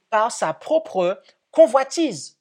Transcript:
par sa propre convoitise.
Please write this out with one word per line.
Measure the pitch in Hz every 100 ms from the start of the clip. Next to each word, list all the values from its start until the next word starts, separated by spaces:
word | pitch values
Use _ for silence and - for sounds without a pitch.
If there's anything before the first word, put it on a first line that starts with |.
| _
par | 220 226
sa | - 170
propre | - - 311 - 190 175 202 _ _ _
convoitise. | - 311 262 269 - 311 156 - _